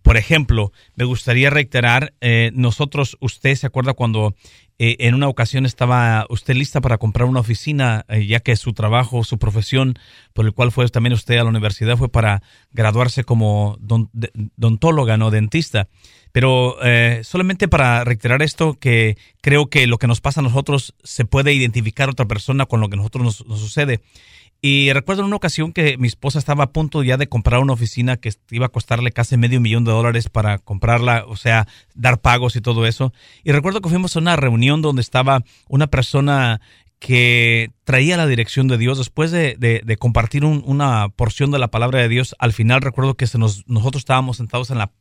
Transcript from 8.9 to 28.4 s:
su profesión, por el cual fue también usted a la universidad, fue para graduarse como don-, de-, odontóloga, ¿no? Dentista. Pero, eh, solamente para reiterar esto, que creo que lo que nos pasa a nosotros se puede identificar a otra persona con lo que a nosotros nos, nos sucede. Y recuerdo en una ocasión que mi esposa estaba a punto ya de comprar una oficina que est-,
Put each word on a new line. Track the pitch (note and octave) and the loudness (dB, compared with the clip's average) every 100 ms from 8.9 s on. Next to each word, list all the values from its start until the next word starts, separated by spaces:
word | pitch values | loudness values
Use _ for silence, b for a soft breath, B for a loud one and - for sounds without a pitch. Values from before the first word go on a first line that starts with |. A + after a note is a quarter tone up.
| A#2 B2 B2 | 0 0 -2
su | A2+ A2+ | -4 -2
profesión, | A2+ G#2 G#2 C3 C3 B2 B B B | -2 -2 -2 0 0 -2 B B B
por | - A2 | -2 -2
el | |
cual | G#2 B2 | 0 -2
fue | A#2 B2 | 2 0
también | A#2 A#2+ | 0 0
usted | B2 - A#2+ | -2 0 0
a | |
la | A#2 | 2
universidad, | A2+ G#2+ G2 A2+ A#2+ | 0 -2 -2 -2 0
fue | B2+ | 0
para | B2+ A2 G2+ b b b | 0 0 0 b b b
graduarse | A#2+ A2 G#2+ B2 - | -2 0 2 0 -2
como | B2+ A#2 G#2+ G#2 G#2 G#2 | -2 0 2 2 -2 -4
don-, | G#2 A2+ G#2+ | -2 0 0
de-, | A#2 A2+ - G#2 - | -6 -10 -8 -10 -2
odontóloga, | A2+ A2+ D#3+ D#3+ A#2+ A2 | 0 2 2 2 2 2
¿no? | A2 | 2
Dentista. | G#2+ G#2+ D#3+ E3 - F#2+ b b b b | 2 0 -2 -2 -2 -4 b b b b
Pero, | - C3 B2+ B2+ B2 | 0 2 2 2 0
eh, | B2+ A#2+ A#2 A#2 | 2 4 4 0
solamente | A2 F3+ F#3 F#3+ F#3+ | -4 -4 -2 0 2
para | D#3 C3 A#2+ | 2 4 2
reiterar | A#2+ A#2 A#2+ B2+ | 0 -2 0 0
esto, | D#3 - D#3+ D3 | 0 0 -2 0
que | C3+ A#2 A2 G#2 b b | 0 2 2 -2 b b
creo | - C#3+ D3 | 0 2 2
que | D3 B2+ | 2 2
lo | A#2 | 2
que | A#2+ | 0
nos | A#2 | 0
pasa | - C#3 | -2 -2
a | |
nosotros | C3+ B2 - C#3+ - _ | 0 0 0 -2 -4 _
se | - - | -20 -6
puede | B2 C#3 C#3 | 0 2 2
identificar | C#3 B2 A2+ A2 - C3+ | 2 2 0 -4 -2 -2
a | |
otra | B2+ A2+ | 0 -2
persona | G#2 - C3+ C3 | -4 -2 -2 0
con | A#2 | 0
lo | G#2+ | -2
que | |
a | G2 | -2
nosotros | G#2 B2+ | -6 -2
nos, | A#2+ G#2 - | -2 -4 -8
nos | G#2+ | -8
sucede. | G#2+ - C#3 A#2+ B B B B B _ | -6 -2 -2 -2 B B B B B _
Y | C#3+ C#3 C#3 | 0 2 4
recuerdo | C3+ - F#3+ | 0 -2 -4
en | G3+ | -2
una | G3+ | -2
ocasión | F3 - D#3+ | -4 -4 -4
que | E3+ D#3 C3 | 0 -2 0
mi | A#2+ | -2
esposa | - C#3 D3+ | -2 -6 -4
estaba | C3+ C#3+ | -2 -2
a | C#3+ | -2
punto | - D#3 D#3+ | -2 -4 -2
ya | B2+ B2+ | 0 0
de | C#3 | -2
comprar | B2 A2 B2 | -2 0 2
una | C#3 | 0
oficina | B2 A#2 - B2 B2+ | 0 -4 -2 -2 -2
que | A#2+ | -6
est-, | - | -10